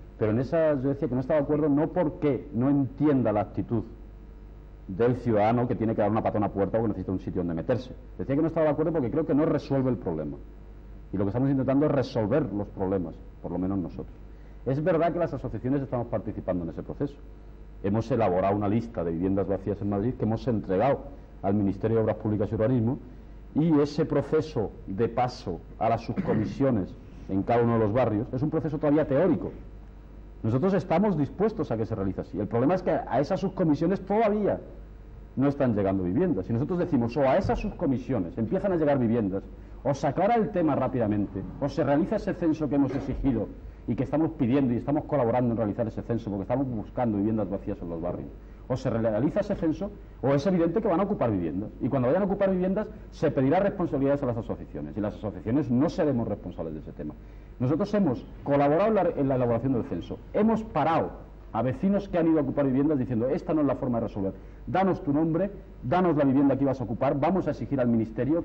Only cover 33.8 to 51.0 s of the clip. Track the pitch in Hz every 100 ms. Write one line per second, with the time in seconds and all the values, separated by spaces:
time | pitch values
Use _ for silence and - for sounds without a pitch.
33.8 | 165 190 - 208 226 208 196 92 - -
34.8 | - - - - - - 143 139 131 104
35.8 | 95 95 90 101 185 95 92 113 151 175
36.8 | 170 131 117 151 135 160 208 233 208 -
37.8 | 160 123 - 127 85 - 107 185 202 175
38.8 | 147 139 117 120 101 95 - - - -
39.8 | 127 139 151 - 190 240 190 180 156 127
40.8 | 127 127 110 104 98 98 92 - 143 -
41.8 | 143 143 180 208 202 165 170 156 147 143
42.8 | 135 139 135 123 135 110 98 - - -
43.8 | - 120 127 143 160 - 120 139 131 120
44.8 | 143 151 - 147 117 120 123 110 107 98
45.8 | 110 - 98 113 107 101 92 127 135 113
46.8 | 95 - 120 104 104 110 98 95 - 98
47.8 | 87 82 85 90 71 - - - - 127
48.8 | 131 117 113 107 143 214 202 196 165 151
49.8 | 202 - - - 127 143 196 185 165 165
50.8 | 180 165